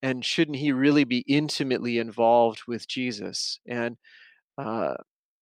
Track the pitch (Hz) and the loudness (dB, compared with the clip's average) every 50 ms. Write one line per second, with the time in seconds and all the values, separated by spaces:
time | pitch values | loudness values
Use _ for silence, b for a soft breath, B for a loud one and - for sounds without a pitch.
0 | 139 131 127 123 117 - - 170 165 151 143 131 151 147 131 127 135 147 143 151 | -4 -4 -4 -4 -4 -4 0 0 0 0 0 -2 0 0 2 4 4 4 6 4
1 | 139 120 123 123 - 139 139 151 156 143 - - 143 131 123 - 117 120 117 117 | 4 2 0 -2 0 2 2 2 2 0 -2 -4 -2 0 -2 -2 0 -2 -2 -2
2 | 113 113 101 117 117 113 120 120 117 113 107 - - - 117 110 - - - 131 | -2 -2 0 2 4 6 6 6 6 4 2 -4 -8 -8 -8 -8 -8 -8 -6 -6
3 | 127 123 110 104 98 95 - - - - - - - - 120 120 120 120 117 _ | -4 -4 -6 -6 -8 -8 -6 -6 -6 -6 -8 -10 -10 -8 -6 -4 -4 -4 -6 _
4 | b b b b b b b b b b - - 139 110 113 113 90 67 64 - | b b b b b b b b b b -14 -10 -8 -6 -4 -2 -2 -2 -4 -6
5 | - _ _ _ _ _ _ _ | -12 _ _ _ _ _ _ _